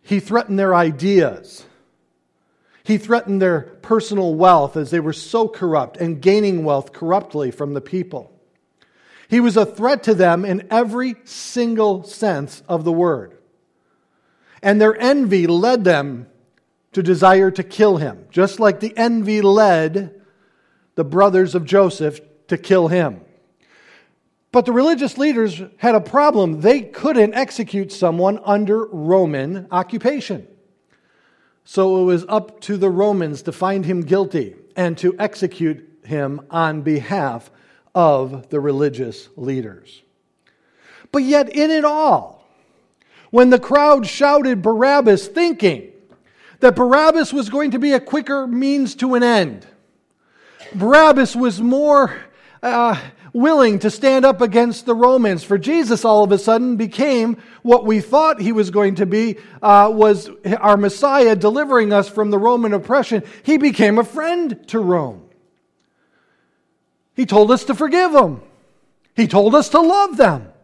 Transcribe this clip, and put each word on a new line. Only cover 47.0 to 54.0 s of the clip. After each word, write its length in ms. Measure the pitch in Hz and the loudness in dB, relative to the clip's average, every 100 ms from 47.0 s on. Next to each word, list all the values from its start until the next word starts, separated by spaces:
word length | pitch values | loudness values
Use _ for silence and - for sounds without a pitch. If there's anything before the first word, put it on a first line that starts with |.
| 311 320 285 | 4 2 0
was 160 | 277 208 | -4 -4
going 220 | 262 294 | -4 -4
to 60 | 247 | -2
be 140 | 285 | 0
a 80 | 269 | 0
quicker 460 | 269 302 285 277 262 | -2 -6 -4 -6 -4
means 480 | 240 269 285 262 | -4 -2 -2 -4
to 200 | - 254 | -4 -2
an 80 | 254 | 0
end, 440 | 240 226 165 104 - _ _ _ _ _ _ _ _ _ - | 2 0 -2 -6 -20 _ _ _ _ _ _ _ _ _ -16
Barabbas 640 | 196 202 285 311 277 254 240 | -6 4 6 6 4 0 0
was 240 | 247 185 | -4 -2
more, 560 | 233 262 294 285 247 - - _ _ _ | -2 0 4 4 2 -4 -18 _ _ _
uh, 360 | 240 240 240 180 - _ 156 | -4 -2 0 -2 -8 _ -10
willing 440 | 240 277 311 247 202 | 0 2 4 4 2
to 120 | 214 | -2
stand 340 | - | 0